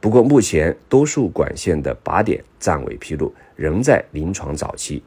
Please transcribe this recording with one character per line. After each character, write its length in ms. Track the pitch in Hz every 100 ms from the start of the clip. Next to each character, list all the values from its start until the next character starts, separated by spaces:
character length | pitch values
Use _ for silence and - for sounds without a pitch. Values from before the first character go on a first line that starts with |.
不 100 | 110
过 100 | 120
目 200 | 120 143
前 360 | 101 80 80 - _
多 180 | 131 147
数 220 | - 107
管 280 | - 71 -
线 240 | - 78
的 160 | 67 58
靶 160 | - 90
点 220 | 110 - - _
暂 260 | - 76
未 120 | 62 -
披 180 | -
露， 180 | 76 80 - -
仍 260 | - 78 82
在 240 | 143 120 -
临 240 | 76 80
床 180 | 98 76 -
早 180 | -
期。 260 | - - 71